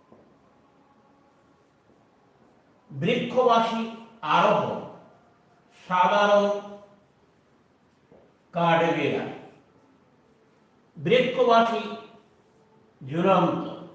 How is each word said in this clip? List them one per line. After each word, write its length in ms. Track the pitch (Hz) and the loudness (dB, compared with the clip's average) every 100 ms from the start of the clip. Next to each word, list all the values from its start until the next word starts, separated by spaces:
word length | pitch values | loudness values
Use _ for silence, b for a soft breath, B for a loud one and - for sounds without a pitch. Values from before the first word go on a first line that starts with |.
| _ - _ _ _ _ _ _ _ _ _ _ _ _ _ _ _ _ _ _ _ _ _ _ _ _ _ _ - 139 | _ -20 _ _ _ _ _ _ _ _ _ _ _ _ _ _ _ _ _ _ _ _ _ _ _ _ _ _ -18 -4
বৃক্ষবাসী 800 | 175 247 - 254 240 226 226 226 226 - - - 151 170 | -2 -2 -2 0 2 2 0 -4 -8 -12 -20 -12 -2 0
আরোহণ, 420 | 208 - - 95 - - - _ _ _ _ _ _ _ - | 2 0 -2 -8 -12 -18 -20 _ _ _ _ _ _ _ -4
সাধারণ 600 | 180 208 208 202 202 202 202 - - - _ _ _ _ _ _ _ _ _ _ _ _ - _ _ _ 170 | 0 2 4 4 4 2 -2 -8 -18 -20 _ _ _ _ _ _ _ _ _ _ _ _ -20 _ _ _ -2
কাঠবিড়ালি, 800 | 170 165 165 151 131 - - - - - _ _ _ _ _ _ _ _ _ _ _ _ _ - | 2 2 2 -2 -4 -4 -8 -14 -20 -20 _ _ _ _ _ _ _ _ _ _ _ _ _ -10
বৃক্ষবাসী 840 | 147 247 254 262 240 226 226 220 208 202 - - _ _ _ _ _ _ _ _ 131 | 2 2 2 0 4 4 4 -2 -6 -12 -18 -20 _ _ _ _ _ _ _ _ -8
ঝুলন্ত 560 | 165 190 180 170 - - - - | -2 2 2 2 -2 -8 -14 -18